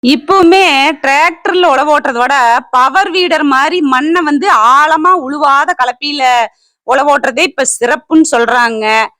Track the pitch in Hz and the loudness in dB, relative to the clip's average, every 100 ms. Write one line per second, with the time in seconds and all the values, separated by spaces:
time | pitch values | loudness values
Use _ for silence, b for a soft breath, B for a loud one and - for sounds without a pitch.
0 | 247 302 - 381 339 381 370 277 277 302 | 0 -2 0 2 4 4 2 2 0 -2
1 | 269 277 330 330 415 370 359 262 294 294 | -2 0 0 -2 -4 0 0 0 2 0
2 | 285 233 247 277 233 240 254 254 262 311 | 0 -4 -2 2 2 0 0 0 2 0
3 | 392 370 359 320 294 262 294 359 294 254 | -2 -2 -2 0 0 0 0 -2 -2 -2
4 | 302 339 311 294 370 269 220 269 302 311 | 0 -2 0 -2 0 2 4 2 2 2
5 | 330 370 262 285 294 277 311 359 254 247 | 2 0 -2 -4 0 0 0 -2 -4 -4
6 | 294 294 254 247 220 _ _ _ - 262 | -8 -2 0 0 -2 _ _ _ -4 -2
7 | 294 285 - 247 330 - 262 - 233 302 | 0 0 -2 -2 -4 -2 -6 -4 -4 -4
8 | _ 320 320 233 233 247 233 226 214 220 | _ 0 2 0 0 0 0 -2 -2 -2
9 | 214 _ | -2 _